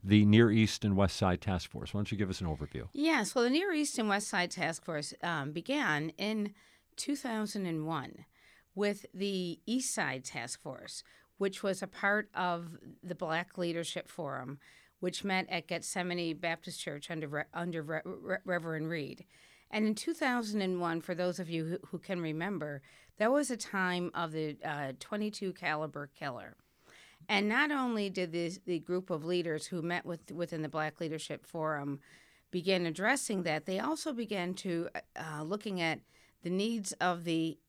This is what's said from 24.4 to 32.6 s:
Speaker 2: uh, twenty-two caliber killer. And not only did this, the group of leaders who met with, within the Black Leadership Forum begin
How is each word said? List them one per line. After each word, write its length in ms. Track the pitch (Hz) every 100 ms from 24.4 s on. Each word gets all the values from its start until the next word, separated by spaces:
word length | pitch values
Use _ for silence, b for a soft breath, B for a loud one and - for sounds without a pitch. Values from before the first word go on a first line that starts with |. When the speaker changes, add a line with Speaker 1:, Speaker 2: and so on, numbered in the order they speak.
| 156 147
Speaker 2:
uh, 300 | 156 147 139 131
twenty-two 540 | - 208 214 208 196
caliber 580 | 180 170 151 156 147 143 -
killer. 380 | 143 120 82 - b b b b b b -
And 200 | 202 208
not 220 | 233 294
only 380 | 285 254 226 202
did 220 | 185 175
this, 260 | 170 170 190
the 160 | - 170
group 280 | 156 180 185
of 140 | 165
leaders 420 | 160 180 170 156 -
who 160 | 175
met 220 | 165 175
with, 280 | - 165 -
within 300 | 156 170 165
the 60 | 156
Black 300 | 156 156 147
Leadership 460 | 165 156 - 147 -
Forum 540 | 170 156 151 143 139 b b b b b
begin 360 | 185